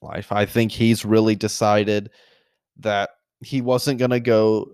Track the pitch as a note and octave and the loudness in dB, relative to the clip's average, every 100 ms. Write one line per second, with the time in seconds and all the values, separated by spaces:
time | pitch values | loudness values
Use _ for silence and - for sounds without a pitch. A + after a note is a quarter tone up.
0 | - E2 - G#2 G2+ A#2 A2+ - A#2 A2 | -14 -12 -4 -2 0 0 -2 0 2 2
1 | G#2 A2 A2 G#2 G#2+ - G#2+ G#2+ G#2 G#2 | 2 2 4 0 -4 -2 0 2 0 -2
2 | G#2 _ _ _ _ _ _ _ G#2+ G2+ | -4 _ _ _ _ _ _ _ -4 -2
3 | G2 _ _ _ A#2 C3+ B2 B2 D3 B2+ | -4 _ _ _ -8 -4 0 -2 0 -2
4 | B2 B2 A#2+ A2 A2 A2 - | 0 0 2 2 4 0 -4